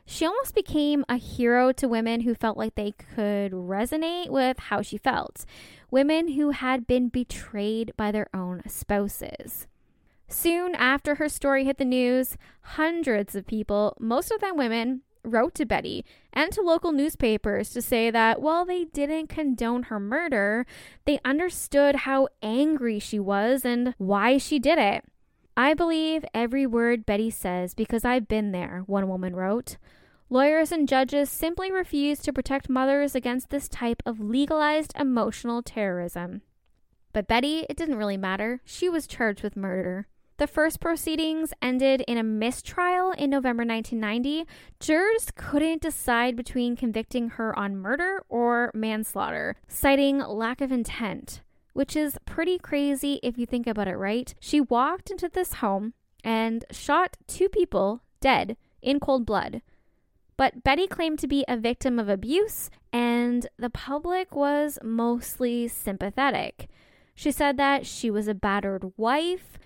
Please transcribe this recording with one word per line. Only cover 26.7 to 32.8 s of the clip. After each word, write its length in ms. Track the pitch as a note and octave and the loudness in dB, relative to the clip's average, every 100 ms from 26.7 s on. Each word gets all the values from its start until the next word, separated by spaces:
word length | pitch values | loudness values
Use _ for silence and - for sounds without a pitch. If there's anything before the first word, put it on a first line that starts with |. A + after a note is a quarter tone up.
| A#3 A#3 A#3+ A3 | 2 2 2 0
Betty 240 | G#3 A3+ | 0 0
says 440 | - F#3 F3+ F3+ | -2 -2 -2 -2
because 300 | - A3 A3+ | -4 -2 0
I've 240 | A#3+ B3+ G#3 | 2 0 0
been 240 | A3 G#3 | -2 0
there," 320 | F3+ F3 F3+ F#3+ | -2 -4 -8 -2
one 200 | G3 F#3+ | 0 0
woman 280 | F#3 F#3 F3+ | -2 -4 -2
wrote. 420 | F#3 A3+ - - - - _ _ _ | -2 -2 -4 -12 -18 -20 _ _ _
"Lawyers 420 | B3+ C#4+ D#4 D#4 | 4 6 6 2
and 160 | E4+ C#4+ | 2 2
judges 420 | C4 C4 C#4+ C#4+ | 4 2 2 0
simply 420 | - D#4+ F4 F#4+ | -2 -4 -2 -2
refuse 480 | F#4+ F4+ C#4+ C#4+ D4 | -2 -2 0 0 0
to 140 | - | -2
protect 340 | C4 - C#4 - | -4 -2 -2 0
mothers 480 | B3+ | 0